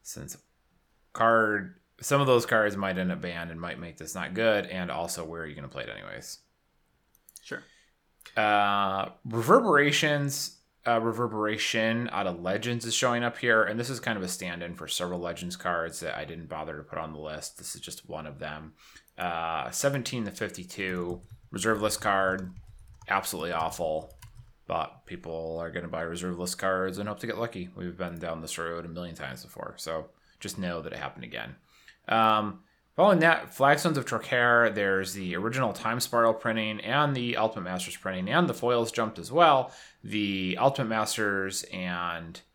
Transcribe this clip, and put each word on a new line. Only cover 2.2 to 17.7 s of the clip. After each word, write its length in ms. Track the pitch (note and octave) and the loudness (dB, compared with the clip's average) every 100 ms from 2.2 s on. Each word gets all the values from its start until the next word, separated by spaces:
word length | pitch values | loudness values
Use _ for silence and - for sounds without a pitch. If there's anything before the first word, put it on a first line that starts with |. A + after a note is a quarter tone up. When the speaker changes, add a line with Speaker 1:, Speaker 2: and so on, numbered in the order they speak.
Speaker 1:
of 60 | C3+ | 6
those 200 | B2 A#2 | 6 6
cards 280 | A2+ G#2 G2+ | 4 4 2
might 220 | G2 F#2 | -2 0
end 140 | F#2 | 0
up 100 | F2 | -2
banned 300 | F2+ E2+ E2+ | -4 -6 -8
and 100 | E2 | -8
might 180 | E2+ D2 | -8 -8
make 180 | E2+ D2 | -12 -12
this 180 | D#2 F#2 | -10 -8
not 180 | D#2 | -4
good, 320 | F#2 A2+ G#2 - | 2 4 4 2
and 240 | F#2 F2 | -6 -4
also, 340 | C#2+ E2+ - | -4 -4 -6
where 200 | D#2+ E2 | -6 -8
are 20 | D#2 | -8
you 100 | D2+ | -10
gonna 120 | C#2 | -10
play 160 | C#2 | -10
it 60 | A1+ | -10
anyways? 500 | G1+ G1+ G#1 - - _ _ _ _ _ _ _ _ - - | -10 -12 -12 -14 -16 _ _ _ _ _ _ _ _ -20 -20
Speaker 2:
Sure. 180 | - - - _ _ _ _ _ - - | -14 -14 -14 _ _ _ _ _ -4 2
Speaker 1:
Uh, 760 | G#2+ G#2 G2+ G2+ G2 F#2+ - - - | 4 6 6 4 2 0 -4 -8 -4
Reverberations, 1300 | A2+ A#2 A#3 A#3 D3 C#3+ C#3 D#3 D3 C#3+ C#3 - - _ _ - | -2 6 6 8 6 6 4 2 2 0 -2 -6 -10 _ _ 0
uh, 120 | A#2 | 2
Reverberation 1080 | A2+ A2 A#2+ G#2+ G#2+ G#2+ - A#2 A2 A#2 A#2+ | 2 0 -2 0 -2 0 0 2 2 0 -2
out 140 | F#2+ F#2+ | -2 -2
of 160 | F2 | -2
Legends 440 | F2+ G2+ A#2 A#2 A#2 | -2 -2 -2 -4 -2
is 100 | - | 0
showing 280 | B2+ A#2+ | 2 2
up 140 | A#2+ - | -2 0
here, 260 | B2 A2 | 4 4
and 160 | G#2 A2 | 4 0
this 100 | A#2+ | -4
is 100 | A#2+ | -4
kind 180 | - G#2 | -4 -4
of 60 | |
a 40 | F#2 | -4
stand-in 480 | - F2+ F2 E2+ F2 | -6 -6 -6 -8 -10
for 120 | D#2 | -6
several 320 | - F2+ F2+ | -4 -2 -4
Legends 360 | F2 E2+ F2+ F2+ | -6 -6 -8 -6
cards 440 | F2+ E2+ E2 - | -2 -2 -2 -6
that 180 | E2 - | -6 -6
I 80 | D#2 | -8
didn't 240 | D#2+ D#2+ | -12 -10
bother 260 | D#2+ D#2 D2+ | -8 -8 -10
to 60 | |
put 140 | D2 E2 | -8 -8
on 160 | D#2+ | -8
the 60 | D2+ | -8
list. 380 | D2+ D2+ - - | -10 -10 -12 -14
This 180 | - | -14